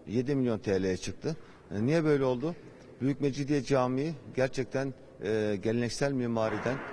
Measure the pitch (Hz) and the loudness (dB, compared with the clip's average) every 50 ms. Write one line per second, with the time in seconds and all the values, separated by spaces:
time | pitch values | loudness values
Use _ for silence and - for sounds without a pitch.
0 | - - 95 120 127 127 147 135 127 123 113 98 - 110 95 95 95 95 92 90 | -10 -4 -2 0 0 2 0 2 2 2 0 0 2 2 2 2 2 0 0 -2
1 | - - 90 - - 139 160 - - - - - - - 82 98 110 127 156 170 | -2 -6 -8 -4 -4 -6 -6 -6 -10 -16 -20 -20 -14 -8 -4 -2 0 2 2 4
2 | 156 156 147 139 135 131 127 123 131 160 175 - - - - - - - - - | 4 4 4 4 4 2 2 0 -2 -4 -4 -6 -12 -18 -20 -20 -20 -20 -10 -2
3 | 123 135 143 - 143 143 123 143 143 131 147 127 117 117 139 131 127 127 127 131 | -2 0 0 0 0 -2 0 -2 0 0 0 0 2 4 4 4 4 4 2 0
4 | 143 165 160 127 104 107 - - 127 131 - - 127 - - 135 135 139 131 - | 0 -2 -4 -6 -10 -8 -2 0 0 0 0 -2 -4 -2 -2 -2 -2 -2 -6 -8
5 | - - - - - 95 110 110 107 107 104 98 90 110 113 120 120 117 - - | -16 -20 -16 -8 -2 0 0 2 2 2 0 0 0 0 0 2 0 -2 0 0
6 | 143 139 139 127 123 117 117 113 110 110 107 104 87 117 127 139 - - | 0 0 0 0 0 0 0 2 2 0 0 0 -2 -2 -2 -2 -6 -8